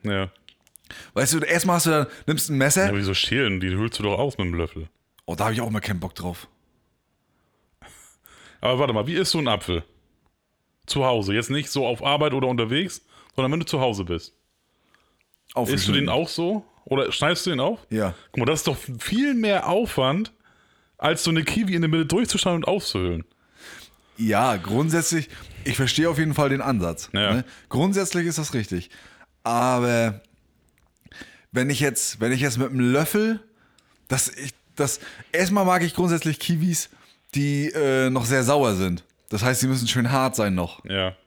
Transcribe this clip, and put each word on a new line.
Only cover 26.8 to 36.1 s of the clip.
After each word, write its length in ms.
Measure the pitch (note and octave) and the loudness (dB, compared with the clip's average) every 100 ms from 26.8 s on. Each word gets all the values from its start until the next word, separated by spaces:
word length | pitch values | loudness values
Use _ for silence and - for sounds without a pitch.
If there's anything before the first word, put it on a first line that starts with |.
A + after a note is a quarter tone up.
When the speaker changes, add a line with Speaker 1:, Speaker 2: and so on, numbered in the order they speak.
| E2+ E2 - | 0 -4 -6
Speaker 1:
Ja. 200 | G2+ G#2 | 0 2
Speaker 2:
ne? 120 | A2+ B2+ - - | 0 -2 -14 -6
Grundsätzlich 580 | A#2+ F3+ G3 F#3 F3+ E3+ | 0 2 2 0 -2 -2
ist 100 | D#3+ | -4
das 160 | D3 | -4
richtig. 360 | B2 G#2 F2 - - - - - _ | -4 -2 -4 -6 -18 -20 -20 -20 _
Aber 800 | - A#2+ B2 B2 B2 A#2 A#2 G2+ _ _ _ _ _ _ _ _ _ - - - _ | -2 2 2 2 2 2 2 -2 _ _ _ _ _ _ _ _ _ -20 -20 -20 _
wenn 180 | A#2+ B2+ | -2 0
ich 100 | B2+ | 2
jetzt, 400 | C#3+ B2+ - G#2 | 0 0 -4 -2
wenn 100 | A2+ | -2
ich 100 | C3 | 0
jetzt 160 | C#3 A#2+ | 0 0
mit 120 | C3 | -2
einem 100 | C3 B2 | 2 2
Löffel, 480 | C3+ D#3 G#3 A3 A3 - _ _ _ _ _ _ | 2 2 2 0 -2 -8 _ _ _ _ _ _
das, 220 | B2+ C#3 | -2 -2
ich, 220 | - C3+ - _ - | -6 -14 -14 _ -4
das, 240 | C#3 - - - - | -2 -2 -10 -18 -6
erstmal 340 | D#3+ F#3 G3+ F#3 | -2 2 2 4
mag 180 | F3+ | 2
ich 120 | E3+ - | 2 0
grundsätzlich 440 | F3+ | 0